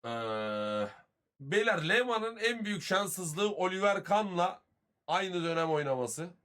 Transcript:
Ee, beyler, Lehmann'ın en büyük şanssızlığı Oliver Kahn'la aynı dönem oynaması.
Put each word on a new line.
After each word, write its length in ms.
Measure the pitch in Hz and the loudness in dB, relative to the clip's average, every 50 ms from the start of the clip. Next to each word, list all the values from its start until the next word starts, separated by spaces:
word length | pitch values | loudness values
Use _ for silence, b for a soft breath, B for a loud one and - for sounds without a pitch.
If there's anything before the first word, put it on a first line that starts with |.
| - | -6
Ee, 840 | 117 120 117 113 113 110 107 107 107 107 107 107 107 104 104 104 104 B B B _ _ _ _ _ _ _ | -6 -6 -4 -4 -2 -2 -2 -2 -2 -2 -2 -2 -2 -2 -2 -2 -4 B B B _ _ _ _ _ _ _
beyler, 480 | 139 135 175 208 214 226 208 170 156 165 | -8 0 0 2 2 2 2 0 2 2
Lehmann'ın 480 | 196 233 247 247 233 220 220 226 226 | 2 2 2 2 0 -2 -2 -4 -6
en 280 | 226 214 233 240 233 220 | -2 0 0 0 0 -2
büyük 180 | 208 208 180 - | -4 -4 -4 -2
şanssızlığı 720 | - 190 190 202 190 - 185 185 165 151 175 202 208 208 | 0 0 2 2 0 -4 -6 -6 -6 -2 0 0 0 2
Oliver 500 | - 180 185 185 190 202 208 202 196 190 | 0 0 0 0 2 4 4 4 2 2
Kahn'la 580 | - 202 214 214 202 180 175 175 185 - - _ _ _ _ _ _ _ _ _ | 2 2 2 2 2 2 2 2 0 0 -6 _ _ _ _ _ _ _ _ _
aynı 380 | - 160 185 196 190 180 175 165 | 0 0 0 0 0 -2 -2 -2
dönem 260 | 170 165 165 165 160 | 0 0 0 2 2
oynaması. 640 | 156 151 147 139 135 127 123 117 - - 165 180 175 _ | 2 2 2 0 0 0 -2 -4 -4 -6 -8 -10 -12 _